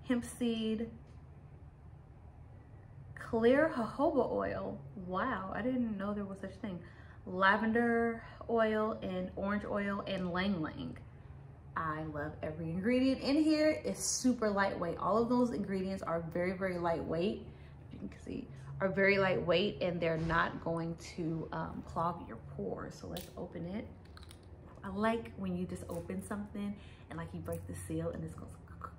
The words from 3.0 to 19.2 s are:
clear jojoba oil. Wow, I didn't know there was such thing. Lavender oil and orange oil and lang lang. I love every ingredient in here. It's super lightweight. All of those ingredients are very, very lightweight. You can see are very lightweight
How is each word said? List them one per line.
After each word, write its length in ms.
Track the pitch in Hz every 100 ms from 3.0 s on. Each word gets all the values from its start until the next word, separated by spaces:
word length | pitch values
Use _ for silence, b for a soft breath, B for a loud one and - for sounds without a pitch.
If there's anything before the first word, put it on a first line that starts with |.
| -
clear 580 | - - 226 233 277 320 285
jojoba 560 | 214 - 302 294 226
oil. 500 | 101 196 190 196 202 - 208 180
Wow, 460 | 185 247 208 190
I 80 | -
didn't 340 | 233 254 233 196
know 160 | 202 208
there 100 | 196
was 140 | 190
such 160 | 196 -
thing. 240 | 208 175 B B B B -
Lavender 960 | 185 190 214 220 226 240 233 233 226 B B -
oil 480 | 233 220 214 214 220
and 260 | 202 185 185 -
orange 280 | 196 208 -
oil 340 | 202 202 202 -
and 260 | 190 180
lang 260 | 175 196 185
lang. 380 | 151 - 85 - - B B B B - - -
I 260 | 160 156 156
love 200 | 151 151 -
every 300 | 156 156 165
ingredient 500 | 170 196 254 262 262
in 220 | 240 294
here. 360 | 311 302 311 - 196
It's 180 | 190
super 460 | - - 254 226 214
lightweight. 480 | 196 196 208 175 -
All 240 | 170 214
of 80 | 233
those 220 | 247 240
ingredients 500 | 208 185 190 185 190
are 220 | - 165 165
very, 200 | 175 180
very 260 | 185 190 175
lightweight. 680 | 170 165 - 160 190 - - B B B -
You 80 | -
can 200 | - - -
see 220 | - - B B -
are 80 | 196
very 300 | 190 190
lightweight 640 | 196